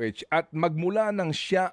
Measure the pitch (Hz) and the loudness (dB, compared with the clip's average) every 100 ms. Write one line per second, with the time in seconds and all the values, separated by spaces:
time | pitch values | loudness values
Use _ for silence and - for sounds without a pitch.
0 | 113 - - 160 - 156 175 156 175 208 | -4 -6 -2 0 0 0 0 0 0 0
1 | 214 208 170 151 - 185 185 | 0 0 -2 -2 0 0 0